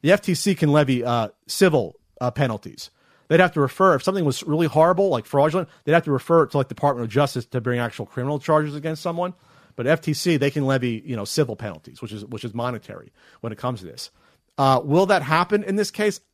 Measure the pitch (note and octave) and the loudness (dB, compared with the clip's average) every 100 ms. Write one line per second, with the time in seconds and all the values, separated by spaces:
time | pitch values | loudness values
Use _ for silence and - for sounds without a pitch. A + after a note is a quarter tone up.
0 | D3 G3 - F3 G3+ F3+ D3+ D3 C3+ B2+ | 4 2 2 -2 0 0 2 2 2 0
1 | A#2 A#2+ G#2+ _ _ - F#3+ D3+ F#2+ - | 0 -2 -2 _ _ 2 4 4 -2 -10
2 | _ _ B2 B2+ C3+ G#2+ - - - _ | _ _ -6 -2 -4 -4 -10 -18 -20 _
3 | _ _ _ E3 F3+ D#3+ C3+ - F#3+ C#3+ | _ _ _ 4 4 2 -2 2 4 4
4 | - G3 D3+ B2 - D#3 D#3+ D3+ E3 F3+ | 0 0 0 -2 -2 0 0 4 4 4
5 | G3 B2+ - C#3+ D3+ E3+ E3+ _ - E3 | 2 0 0 2 2 2 -4 _ 0 2
6 | E3 C3+ - E3 D3 D3 C3 - - A#2+ | 2 -4 2 2 4 0 -2 -2 -2 -2
7 | A#2 A2+ C#3+ B2+ - C3 A#2 A#2+ A#2+ - | -2 0 0 -2 -6 -6 -2 -2 -4 -6
8 | G#2+ - C3 D3 - D#3 D3+ C#3+ D#3 D#3+ | -12 -8 -6 -6 0 0 0 -6 -8 -8
9 | F3+ E3+ F3+ F3+ _ _ _ - B2 D#3 | -8 -6 -6 -8 _ _ _ -6 0 0
10 | - D3 F3+ D#3 C#3 D3+ C3+ C3+ B2 A2+ | 0 -2 0 2 0 0 0 0 0 -6
11 | D#3 A#2 G2+ - C3+ G#2+ A2 D#2+ - - | -8 -8 -4 -2 -2 -2 -10 -12 -18 -16
12 | A2 G#2 G#2+ A2 A#2+ A2 B2 A#2 - F#2+ | -14 -14 -12 -12 -10 -6 -6 -8 -14 -20
13 | - _ _ _ A2+ A2 B2+ A#2 F2+ A#1+ | -20 _ _ _ -12 -6 -6 -8 -12 -18
14 | - _ _ _ _ - C3+ C3 C#3+ D#3 | -18 _ _ _ _ 0 4 4 2 2
15 | F#3+ G3 C3+ D#3+ F3 G#3 G3 G3 G3+ - | 4 2 2 0 2 -2 -2 -2 -4 -2
16 | G#3 G3 _ | -2 -2 _